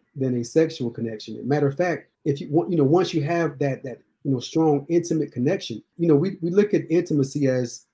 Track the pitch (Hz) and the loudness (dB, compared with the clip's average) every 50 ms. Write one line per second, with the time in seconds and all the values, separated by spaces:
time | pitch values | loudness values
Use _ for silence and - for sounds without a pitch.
0 | _ _ _ 139 131 127 123 120 120 - - 160 165 160 - - 123 117 - 113 | _ _ _ -4 -2 -2 -2 -2 -4 0 2 2 2 2 0 -4 -6 -6 -4 -6
1 | 117 113 110 107 - 113 110 - - 123 143 147 143 139 139 - 180 175 156 - | -6 -6 -6 -10 -12 -12 -12 -8 -2 -2 0 2 2 0 0 0 -2 -2 -2 -4
2 | - _ _ _ - 151 139 143 - 147 143 170 170 - 175 156 135 131 165 185 | -8 _ _ _ -4 -4 -2 -2 -4 0 0 0 0 2 2 2 4 4 4 4
3 | 180 - 175 151 139 151 170 170 165 147 139 131 143 135 131 - - 123 113 - | 2 2 0 -2 -2 0 0 0 0 -2 -2 -2 -2 -2 -2 -4 -8 -12 -12 -14
4 | _ _ _ _ - 143 131 117 - - - 160 160 156 147 139 143 - 165 170 | _ _ _ _ -4 -2 -2 -2 -4 -2 0 2 4 4 2 2 0 0 0 0
5 | 170 - 165 156 143 - - 123 123 156 196 196 - - 110 107 - _ _ - | 0 0 -2 -2 -2 -4 -4 -2 0 0 0 -2 -4 -8 -12 -12 -14 _ _ 0
6 | 170 160 147 143 180 190 - - 165 170 180 202 202 - - 156 143 - 165 175 | 2 4 4 4 4 0 -2 -4 -4 2 2 2 4 4 2 0 0 2 0 0
7 | 170 - 160 143 135 139 - 151 139 131 127 127 120 120 - - - _ | 2 2 0 0 0 0 0 0 0 0 2 0 -2 -4 -8 -14 -18 _